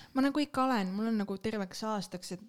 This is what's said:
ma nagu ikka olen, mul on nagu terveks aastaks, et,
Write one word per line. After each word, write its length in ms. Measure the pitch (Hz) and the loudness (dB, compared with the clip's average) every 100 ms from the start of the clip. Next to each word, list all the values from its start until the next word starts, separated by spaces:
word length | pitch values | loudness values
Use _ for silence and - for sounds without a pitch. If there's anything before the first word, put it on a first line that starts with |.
| - | -4
ma 120 | 262 | 2
nagu 160 | 277 285 | 2 2
ikka 240 | 294 - | 0 2
olen, 260 | 262 240 185 | 2 2 0
mul 200 | 196 226 | 0 0
on 100 | 220 | 0
nagu 160 | 202 196 | 0 -2
terveks 460 | 220 214 190 - | -2 -2 -4 -4
aastaks, 480 | 220 214 185 180 - | -2 -2 -4 -8 -8
et, 80 | 180 | -10